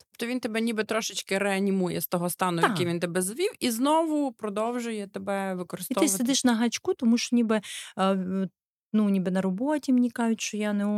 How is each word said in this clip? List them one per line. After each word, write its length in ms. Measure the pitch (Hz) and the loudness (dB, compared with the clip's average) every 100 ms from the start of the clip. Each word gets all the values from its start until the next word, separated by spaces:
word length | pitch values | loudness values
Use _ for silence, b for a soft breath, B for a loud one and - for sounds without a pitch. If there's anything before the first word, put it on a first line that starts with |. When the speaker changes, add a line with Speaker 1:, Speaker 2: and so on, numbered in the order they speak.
| _ | _
Speaker 1:
Тобто 160 | - 233 | -8 -4
він 140 | 254 | -4
тебе 200 | 233 220 | -2 -2
ніби 240 | 226 220 | -2 -2
трошечки 540 | 214 220 214 196 - 196 | -2 -2 -2 -6 -4 0
реанімує 600 | 202 196 196 196 180 165 | 0 2 2 2 0 -2
з 60 | - | -2
того 240 | 180 175 | -2 -2
стану, 300 | - 185 170 | 0 0 2
Speaker 2:
Так. 80 | 214 | 0
Speaker 1:
який 160 | 190 175 | 2 0
він 140 | 170 | 0
тебе 220 | 175 175 | -2 -2
звів, 280 | 185 233 381 - | -4 -2 -4 -2
і 100 | 247 | -2
знову 640 | 226 269 311 330 302 277 | 0 2 2 2 0 -2
продовжує 720 | 233 214 202 220 247 233 220 196 | -4 -6 -4 -2 -4 -4 -6 -8
тебе 400 | 196 196 196 196 | -8 -4 -2 -2
Speaker 2:
І 20 | |
ти 20 | 185 | -4
Speaker 1:
використовувати. 540 | 175 - 180 240 302 294 | -6 -10 -6 0 2 2
Speaker 2:
сидиш 260 | 247 269 | 2 2
на 100 | 254 | 4
гачку, 400 | 226 240 - - | 4 2 0 -4
тому 240 | 370 233 233 | 0 2 2
що 180 | - 240 | 4 2
ніби, 200 | 226 220 B B B - | 4 0 B B B 0
е, 140 | 190 | 2
в-, 340 | 196 185 190 190 - _ _ _ | 2 0 -2 -4 -6 _ _ _
ну, 160 | 214 208 | 0 2
ніби 220 | 196 180 | 2 2
на 100 | 185 | 0
роботі 500 | 190 190 269 302 - | 0 0 0 0 2
мені 180 | 254 247 | 2 2
кажуть, 300 | 240 233 220 | 0 0 0
що 160 | - 208 | -4 -4
я 160 | 208 | -2
не 140 | 208 202 | 0 0